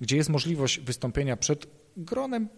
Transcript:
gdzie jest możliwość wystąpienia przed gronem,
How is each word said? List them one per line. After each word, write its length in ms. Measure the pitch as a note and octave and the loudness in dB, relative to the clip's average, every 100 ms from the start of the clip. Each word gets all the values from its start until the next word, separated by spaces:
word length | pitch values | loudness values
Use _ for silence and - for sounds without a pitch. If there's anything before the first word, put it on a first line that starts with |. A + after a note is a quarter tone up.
gdzie 160 | A2+ C#3 | 0 2
jest 140 | D3+ | 4
możliwość 500 | D3 D#3+ D#3+ C3 - | 2 2 0 0 0
wystąpienia 560 | B2+ B2 B2 C#3+ C#3 A#2 | -4 -4 -2 0 0 0
przed 300 | - D3 - - - - | 0 0 -4 -20 -18 -14
gronem, 520 | E3 B3 C4+ A#3+ G#3+ | -4 -2 0 -2 -2